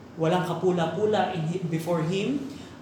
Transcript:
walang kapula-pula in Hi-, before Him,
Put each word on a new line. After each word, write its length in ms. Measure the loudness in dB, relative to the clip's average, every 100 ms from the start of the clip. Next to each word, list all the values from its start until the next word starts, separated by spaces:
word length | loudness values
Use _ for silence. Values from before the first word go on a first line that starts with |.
| -16 -2
walang 300 | 2 2 0
kapula-pula 880 | 0 2 2 0 2 2 4 2
in 140 | 0 -2
Hi-, 160 | -2 -2
before 320 | -2 0 0
Him, 480 | 2 0 0 -2 -4 -12 -14 -10